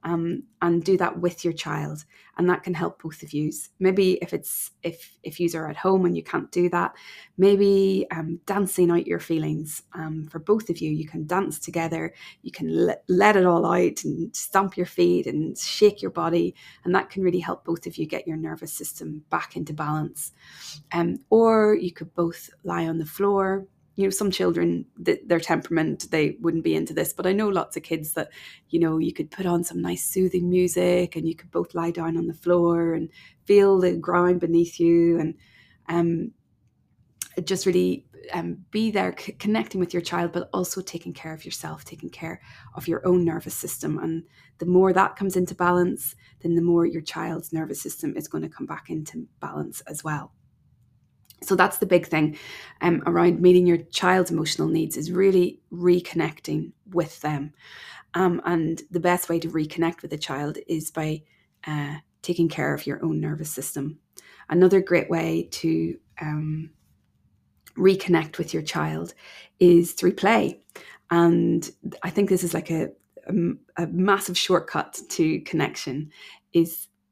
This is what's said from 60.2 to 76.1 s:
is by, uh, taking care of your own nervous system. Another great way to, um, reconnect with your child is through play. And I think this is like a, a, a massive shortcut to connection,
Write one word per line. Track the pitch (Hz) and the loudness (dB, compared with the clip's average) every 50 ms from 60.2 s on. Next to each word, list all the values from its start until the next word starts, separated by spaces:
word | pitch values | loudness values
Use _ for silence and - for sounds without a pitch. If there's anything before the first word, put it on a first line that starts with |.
| - - 139 139 147 147 156 - - | -8 -8 -6 -6 -4 -6 -6 -8 -6
is | - 165 156 165 - | -6 -6 -6 -6 -6
by, | - 160 156 156 156 156 - _ _ _ _ _ _ _ - | -6 -4 -4 -4 -4 -6 -10 _ _ _ _ _ _ _ -10
uh, | 156 151 147 143 143 151 151 - _ _ _ | -6 -6 -6 -6 -6 -8 -12 -16 _ _ _
taking | - - 175 - 170 165 | -6 -4 0 2 0 0
care | 156 - 143 143 143 | 0 -2 -2 -2 -2
of | 143 - | -4 -4
your | 143 143 - - | -6 -6 -4 -4
own | 160 156 156 | -2 -2 -2
nervous | 156 156 151 151 156 151 | -2 -4 -4 -6 -8 -8
system. | - 131 131 - - 143 139 151 151 - _ _ _ - - - - - - - | -8 -8 -10 -8 -8 -6 -8 -8 -8 -12 _ _ _ -20 -20 -20 -20 -20 -8 0
Another | - 175 185 185 196 190 | 6 6 8 8 8 4
great | 185 - 175 175 170 - | 4 4 2 2 2 0
way | 175 165 165 165 165 165 170 - | -2 -2 -2 -2 -2 -2 -4 -6
to, | - - - 165 160 160 165 165 170 - _ _ _ - | -8 -4 -2 0 0 0 -2 -4 -6 -10 _ _ _ -10
um, | 156 151 151 151 156 156 156 156 160 - - _ _ _ _ _ _ _ _ _ _ _ _ _ _ _ _ _ _ - _ | -8 -6 -6 -4 -4 -4 -6 -6 -8 -12 -16 _ _ _ _ _ _ _ _ _ _ _ _ _ _ _ _ _ _ -14 _
reconnect | - 175 196 190 190 - - 175 160 151 151 - | 4 4 4 4 4 2 2 2 2 2 -2 -8
with | - 160 - - | -8 -8 -6 -6
your | 160 151 | -6 -6
child | 156 - 165 156 156 156 156 170 175 - _ - - - - - _ _ _ | -4 -4 -4 -4 -4 -4 -6 -8 -10 -14 _ -20 -20 -20 -20 -20 _ _ _
is | 180 175 175 170 170 165 - | 8 8 10 8 6 4 -2
through | - - 180 - | 0 0 0 2
play. | - 185 196 226 220 185 147 147 - _ _ _ - - - - - _ _ | 2 2 2 4 4 2 0 -4 -8 _ _ _ -20 -20 -20 -20 -20 _ _
And | 170 170 170 170 170 170 170 170 170 170 165 - - _ - - - - - | 4 4 6 6 6 4 4 2 2 0 -2 -6 -12 _ -14 -14 -12 -10 -10
I | 175 | -2
think | - 208 202 | 0 0 2
this | 190 190 180 175 | 4 2 2 2
is | 170 170 | -2 -4
like | 165 160 - | -4 -4 -4
a, | 165 160 156 147 - _ _ _ _ - - | -2 -2 -2 -4 -8 _ _ _ _ -18 -8
a, | - 180 190 170 170 - - _ _ _ | -4 -2 0 0 0 -2 -6 _ _ _
a | - 170 | -6 -6
massive | - 170 175 185 202 196 196 - - 180 | -2 0 2 2 4 2 2 0 -4 -4
shortcut | - - - 185 160 160 - - 160 - - - - - | -2 0 2 2 0 0 -2 -6 -6 -6 -6 -10 -16 -12
to | - - - 165 156 156 156 151 | -6 -2 0 2 2 2 -2 -4
connection, | - - 156 151 - - - - 143 127 143 156 151 | -4 -2 -2 -2 -2 -4 -8 -8 -8 -8 -8 -8 -10